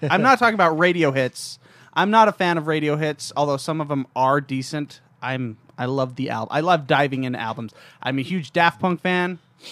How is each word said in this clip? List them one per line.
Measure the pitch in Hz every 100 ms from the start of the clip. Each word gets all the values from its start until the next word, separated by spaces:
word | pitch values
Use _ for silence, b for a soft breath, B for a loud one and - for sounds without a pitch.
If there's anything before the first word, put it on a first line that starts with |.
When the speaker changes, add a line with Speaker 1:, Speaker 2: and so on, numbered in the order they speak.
Speaker 1:
<laughs> | 151
Speaker 2:
I'm | 180
not | 240 254
talking | 233
about | 220 175 156
Radiohead's. | 180 175 151 135 127 - - - b b b
I'm | - 190
not | 220 214
a |
fan | - 180 170
of | 151
Radiohead's, | 156 151 151 156 147 - -
although | 147 139
some | - 160
of | 147
'em | 143 127
are | 123 131 143
decent. | 135 135 127 151 143 - _ _
I'm, | 123 131 123 107 _ -
I | 123
love | 135 131
the | 123 127
al-, | 113 113
I | 143
love | 165 170 135
diving | 143 143 131
into | 131 123
albums. | 113 113 113 B B B
I'm | 127 135
a |
huge | 135 185 139
Daft | 175 170 -
Punk | 185 175
fan. | 185 180 180 175 _ _ B